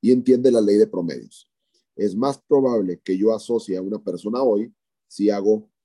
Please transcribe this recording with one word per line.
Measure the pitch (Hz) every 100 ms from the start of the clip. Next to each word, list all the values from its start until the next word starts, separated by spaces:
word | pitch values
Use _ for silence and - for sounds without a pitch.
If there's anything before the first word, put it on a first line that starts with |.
Y | 117
entiende | 127 123 123 127
la | 117
ley | 104 104
de | 107
promedios. | 90 85 67 53 - _ _ _ _ _ -
Es | 104 95
más | 135 139 _
probable | 143 135 117 95 85
que | - 92
yo | 107
asocie | 110 - 117 107 92
a |
una | 95 104
persona | 98 87 98 120
hoy | 135 104 117 _ _ _ _
si | - 101
hago | 101 98 107 107 _